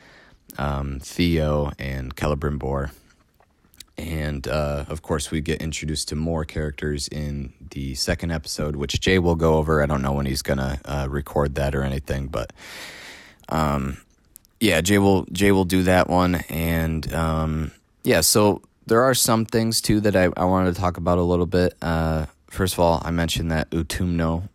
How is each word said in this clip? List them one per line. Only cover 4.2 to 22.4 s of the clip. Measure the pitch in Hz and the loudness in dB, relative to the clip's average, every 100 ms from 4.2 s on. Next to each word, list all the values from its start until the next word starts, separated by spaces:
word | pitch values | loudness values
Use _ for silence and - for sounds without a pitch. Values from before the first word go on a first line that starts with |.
| 76 71 64 | -4 -4 -4
uh, | 73 73 73 69 | -2 -2 -4 -6
of | 78 | -8
course, | - 78 - | -4 -4 -2
we | 78 | -4
get | 73 76 | -2 -4
introduced | 80 73 76 76 - | -4 -6 -6 -6 -4
to | 76 | -4
more | 80 82 - | -2 -2 -4
characters | 80 76 69 78 73 - | -4 -6 -4 -4 -4 -4
in | 73 73 71 65 - - | -6 -6 -6 -8 -14 -14
the | 69 67 65 | -10 -8 -4
second | - 87 85 | -2 -2 -2
episode, | 80 - - 76 69 | -4 -6 -6 -4 -4
which | 69 - | -4 -2
Jay | - 92 | 2 4
will | 85 82 | 4 4
go | 82 78 | 4 4
over. | 76 78 | 4 2
I | 73 | 2
don't | 73 | 0
know | 67 | 0
when | 69 67 | -2 -2
he's | 67 | -2
gonna, | - 69 67 71 - | -2 -2 -2 -4 -6
uh, | 71 69 | -4 -4
record | 71 71 - 71 69 | -4 -4 -2 -2 0
that | 69 69 | -2 -2
or | |
anything, | 67 67 - 67 67 | -2 -4 -4 -6 -4
but, | 58 - - - - - - - - - _ - | -6 -8 -12 -18 -16 -16 -18 -20 -20 -20 _ -6
um, | 80 73 71 67 69 - _ _ _ _ _ | -2 0 0 -4 -8 -14 _ _ _ _ _
yeah, | 104 82 | 2 2
Jay | 87 101 | 4 4
will, | 98 95 - | 6 4 0
Jay | 90 101 | 2 4
will | 95 90 | 4 4
do | 92 | 2
that | 92 90 - | 4 4 4
one. | 90 90 87 - | 4 2 2 -2
And, | 80 82 82 80 80 - | -4 0 0 0 -2 -4
um, | 82 82 80 78 78 76 - _ _ | -2 0 0 0 -2 -4 -10 _ _
yeah, | - 95 | 0 2
so | 85 113 104 90 - _ - | 4 4 4 2 -4 _ 0
there | 117 | 4
are | 131 123 | 4 4
some | - 113 | 2 2
things, | 110 117 113 110 | 2 0 0 0
too, | - 107 | 2 2
that | 104 95 | 4 4
I, | 90 - | 4 2
I | 90 | 2
wanted | 92 92 | 4 2
to | 85 | 0
talk | 90 87 | -2 0
about | 87 87 | 2 2
a | |
little | 87 87 85 | 4 2 2
bit. | 90 90 - | 2 2 0
Uh, | 80 82 80 80 78 - | -2 0 0 0 -2 -10